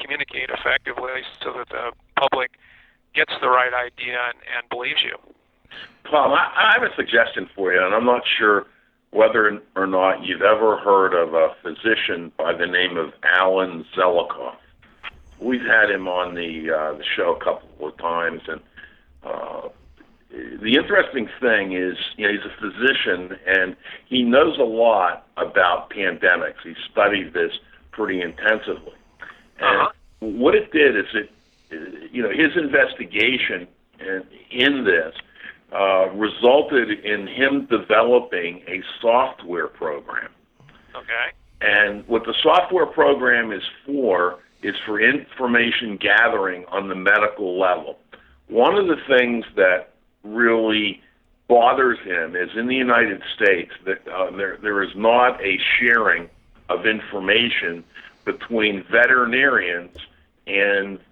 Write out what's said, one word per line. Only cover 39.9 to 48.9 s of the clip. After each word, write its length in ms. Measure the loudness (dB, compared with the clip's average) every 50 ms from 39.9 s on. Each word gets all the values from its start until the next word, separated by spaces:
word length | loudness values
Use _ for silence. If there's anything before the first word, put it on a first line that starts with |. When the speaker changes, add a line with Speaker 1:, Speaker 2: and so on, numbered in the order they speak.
| -6 -8 -10 -10 -10 -10 -10 -10 _ _ _ _ _ _ -20 -20 _ -20 _ _ -18
Speaker 1:
Okay. 380 | -16 -10 -8 -6 -4 -4 -6 -8 _ _ _ _ -2
Speaker 2:
And 460 | 0 2 4 4 4 2 0 -6 -4 -2
what 160 | -2 -2 0
the 100 | -2 -4 0
software 440 | 2 4 4 4 4 2 0 0 0
program 640 | 0 2 2 4 4 4 2 2 2 2 2 0 -2
is 100 | -6 -8 -10 -12 -16 -16 _
for 540 | -6 -4 -2 0 2 2 2 2 0 -2 -6 -16 _ _ _
is 120 | -8 -8 -6 -6 -6
for 160 | -6 -2 2
information 960 | 2 2 2 0 -6 -12 -8 -4 -2 2 2 2 2 2 0 -2 -4 -6 -8
gathering 680 | -4 0 2 4 4 4 4 2 0 -2 -2 -4 -8 -10
on 220 | -6 -6 -6 -4 -4
the 60 | -8
medical 640 | -2 2 2 4 4 2 0 -2 -4 -6 -4 -2 0
level. 400 | 2 2 0 0 -4 -12 -14 -16 _ _ -20 -20 _ _ _ _ _ _
One 280 | 2 4 4 4 4
of 100 | 2 2
the 140 | 0